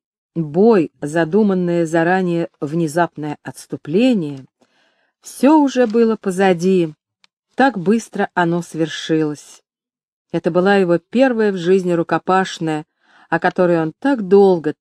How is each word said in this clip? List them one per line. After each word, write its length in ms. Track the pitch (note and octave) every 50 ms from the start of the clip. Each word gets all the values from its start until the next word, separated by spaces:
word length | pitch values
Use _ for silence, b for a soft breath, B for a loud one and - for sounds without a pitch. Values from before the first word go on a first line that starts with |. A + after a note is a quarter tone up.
| _ _ _ _ _ _ -
бой, 560 | E3+ D#3+ D3 C#3+ F3 G#3 A#3 A3+ F#3+ D3+ - _ -
задуманное 840 | - D3 D3+ E3+ E3 D#3+ E3 G#3 A3 G3 F#3+ F3+ F3+ F3 E3+ E3+ E3+
заранее 640 | D#3 D#3+ E3+ E3 E3+ F#3 F#3+ F#3 F3 E3+ E3+ E3+ - _ -
внезапное 800 | D#3+ C#3 D#3 E3+ E3 D3+ C#3 F3 E3+ E3 - D3+ D3+ D3+ C#3+ - -
отступление, 1040 | - - - - - - C#3 - D3 D#3 G3 B3 C4 B3 G3 D#3+ D3 C#3+ C3 C3 _ _ _ _ _ _ _ _ _ _ _ _ _ _ _
все 360 | - - - - - C#4 D#4+
уже 300 | D#4 C#4+ C4+ B3 B3+ B3
было 300 | A3+ G#3 A#3 A#3 A3+ A3
позади, 760 | - - G3 F3+ F3+ G3 F#3+ F3+ E3 E3+ F#3+ F#3+ F3+ E3+ D#3 D3+ _ _ _ _ _ _ _ _ _ _ _ -
так 220 | - B3+ C#4 G#3+
быстро 520 | G3+ D#3+ F3+ A3+ A3+ - - - G3 G3+ - -
оно 280 | F3+ F3 E3+ E3+ F3
свершилось. 1040 | E3 - - D#3 E3 D#3 - - - - D#3+ D#3 D#3 D3+ D3 - - - - - _ _ _ _ _ _ _ _ _ _ _ _ _ - -
Это 180 | E3+ - F3+
была 240 | D#3+ F3+ F3+ G3 G3+
его 220 | G3 F#3+ E3+ F3
первая 560 | E3 _ _ - A#3 C4+ C4 A#3+ A3+ G#3+ G#3 F#3+
в 40 |
жизни 360 | F#3 E3 F3 F#3+ G3 F3+ F3+ F3
рукопашная, 920 | E3 E3 - E3 D#3+ - - F#3 F#3+ F#3+ - - - E3 D#3+ D#3 D3+ D#3 b b b b b b b b b
о 100 | E3 E3
которой 420 | - F3+ - - F#3 F3 F3 E3
он 120 | D#3+ D#3+ -
так 300 | _ - C#4 C#4+ A3+ G3+
долго, 460 | F3 G3 G3+ G3+ F#3+ F#3 E3 D3 D3+ C#3+ _